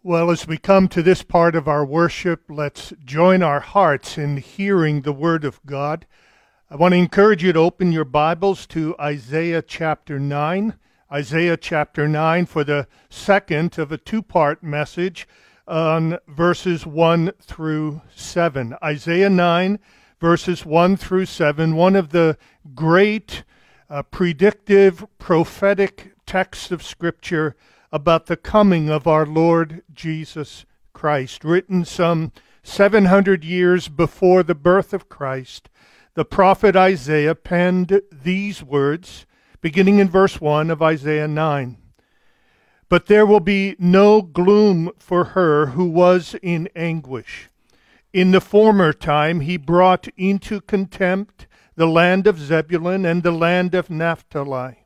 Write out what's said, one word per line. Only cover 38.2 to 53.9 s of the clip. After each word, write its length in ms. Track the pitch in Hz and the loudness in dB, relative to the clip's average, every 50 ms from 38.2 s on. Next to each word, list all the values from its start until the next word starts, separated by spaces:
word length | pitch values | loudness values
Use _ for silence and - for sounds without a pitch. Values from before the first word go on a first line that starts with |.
| 131 175 185 190 202 208 190 - | -4 -4 -4 -4 -4 -8 -10 -12
words, 640 | 151 127 143 143 139 143 151 170 180 - - - _ _ _ _ _ _ _ _ | -12 -6 -4 -2 -2 -2 -4 -6 -10 -18 -20 -20 _ _ _ _ _ _ _ _
beginning 380 | - 165 147 190 190 190 202 202 | -8 -4 0 2 4 4 6 4
in 100 | 196 185 | 4 4
verse 320 | 165 190 190 190 - - | 4 2 2 2 0 -4
one 280 | 160 151 147 151 156 165 | -2 -2 0 0 0 -2
of 120 | 165 151 | -2 0
Isaiah 480 | 165 160 160 143 131 147 151 151 151 156 | 0 0 0 -2 -4 -4 -4 -2 -4 -4
nine. 480 | 151 151 160 156 143 143 131 123 127 _ _ _ _ _ _ _ _ _ _ _ _ _ _ _ _ _ _ _ _ _ _ _ | -4 -2 -2 -2 -2 -4 -6 -10 -14 _ _ _ _ _ _ _ _ _ _ _ _ _ _ _ _ _ _ _ _ _ _ _
"But 160 | 175 175 _ | 0 0 _
there 200 | - 208 208 214 | 4 6 6 6
will 140 | 202 208 208 | 6 4 4
be 380 | 165 190 202 196 196 196 185 - | 4 0 0 0 -2 -4 -6 -2
no 420 | 180 175 180 190 202 208 214 214 | 2 4 6 6 6 6 6 4
gloom 720 | 196 165 143 175 180 190 208 208 214 208 190 165 160 180 - _ | 2 -2 -4 0 2 4 4 6 6 4 2 2 -2 -6 -8 _
for 240 | _ _ 180 175 175 | _ _ -2 -2 -2
her 440 | - - 190 180 160 147 147 151 | 0 0 0 2 2 2 2 0
who 180 | 139 123 160 185 | -2 -2 -4 -4
was 500 | 175 160 175 180 180 180 180 165 - - - - | 0 2 2 4 4 4 2 0 -6 -16 -10 -6
in 240 | 175 170 160 165 - _ | -6 -4 -4 -6 -8 _
anguish. 760 | 170 165 170 165 160 139 127 131 113 - - - - - _ _ _ _ _ _ _ _ _ _ _ _ _ | -8 -6 -6 -6 -8 -10 -10 -12 -12 -12 -14 -20 -20 -20 _ _ _ _ _ _ _ _ _ _ _ _ _
In 200 | - 185 185 185 | 0 2 4 4
the 100 | 185 185 | 4 2
former 500 | - - - 208 214 220 208 196 180 156 | 2 2 2 4 6 6 6 4 4 2
time 480 | 151 _ - 165 147 151 151 156 170 175 | 0 _ -4 -2 0 0 0 0 -2 -4
he 160 | 139 156 180 | -4 -6 -6
brought 540 | 175 139 135 170 175 185 185 185 175 - - _ | -6 -4 0 2 4 4 4 4 0 -2 -14 _
into 420 | - 185 190 202 196 - - 220 202 | -4 -2 -2 -2 -2 -4 -8 -10 -10
contempt 880 | _ - 214 196 196 - - - 196 180 185 196 208 _ _ _ - _ _ _ _ _ _ | _ -4 -4 -4 -4 -6 -6 -4 -2 -2 -2 -4 -6 _ _ _ -20 _ _ _ _ _ _
the 100 | 165 165 | -2 0
land 400 | 165 160 165 175 175 185 190 185 | 2 2 2 4 4 2 2 2
of 100 | 214 196 | 0 0
Zebulun 680 | 160 147 139 165 160 156 156 175 160 165 175 185 190 190 | 0 -4 -2 -2 -2 0 -2 -4 -4 -2 -4 -4 -2 -2
and 180 | 170 170 175 170 | -2 -2 0 0
the 80 | 175 | -2
land 420 | 170 160 165 170 180 180 180 180 175 | -2 0 0 0 0 0 0 0 -2
of 160 | 180 170 | -4 -4
Naphtali. 960 | - | -4